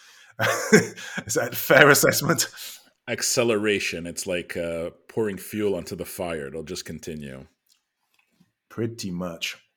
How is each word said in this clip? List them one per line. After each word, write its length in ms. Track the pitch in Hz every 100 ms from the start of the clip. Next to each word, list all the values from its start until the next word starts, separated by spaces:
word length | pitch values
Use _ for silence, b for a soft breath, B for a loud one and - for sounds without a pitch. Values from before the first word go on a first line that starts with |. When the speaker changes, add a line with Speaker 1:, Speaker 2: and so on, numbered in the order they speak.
| B B
Speaker 1:
<laughs> 240 | B - - - - 214 - - B B -
Is 100 | 139
that 160 | 120
a 20 | -
fair 340 | - 135 131
assessment? 580 | 139 143 117 143 151 - B B B B _ -
Speaker 2:
Acceleration. 1000 | 113 - 131 117 104 107 98 - 85 85
It's 200 | 80 95
like, 300 | 90 85 90
uh, 320 | 85 82 85 - -
pouring 300 | 117 107 92
fuel 380 | - 107 104 87
onto 200 | - 87
the 80 |
fire. 440 | 85 - 87 80 67
It'll 160 | 80
just 200 | 78 90
continue. 640 | - 78 87 78 69 65 71 _ _ _ _ _ _ _ _ _ _ _ _
Speaker 1:
Pretty 420 | - 113 113 98
much. 460 | 87 90 82 - - _